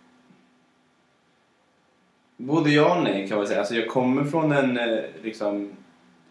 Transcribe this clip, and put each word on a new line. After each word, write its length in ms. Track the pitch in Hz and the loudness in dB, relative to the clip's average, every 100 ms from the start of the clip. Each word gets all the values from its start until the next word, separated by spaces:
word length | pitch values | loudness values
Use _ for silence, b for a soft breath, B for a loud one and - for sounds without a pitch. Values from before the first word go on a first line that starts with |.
| _ _ _ _ _ _ _ _ _ _ _ _ _ _ _ _ _ _ _ _ _ _ _ - | _ _ _ _ _ _ _ _ _ _ _ _ _ _ _ _ _ _ _ _ _ _ _ -14
både 320 | 123 156 147 | -2 0 4
ja 280 | 147 156 175 | 4 4 4
och 60 | |
nej, 240 | 127 98 98 | 0 -2 -2
kan 100 | 107 | -2
man 100 | 104 | 0
säga. 120 | 98 | -2
Alltså, 160 | 104 117 | 0 -2
jag 120 | 113 | -2
kommer 360 | 131 127 135 | 0 2 2
från 280 | 143 165 156 | 0 0 2
en, 260 | 143 127 123 | 2 2 0
eh, 220 | 117 110 - - | 0 -2 -4 -10
liksom, 480 | 113 110 104 101 101 - - _ _ _ _ | -10 -6 -4 -4 -6 -12 -20 _ _ _ _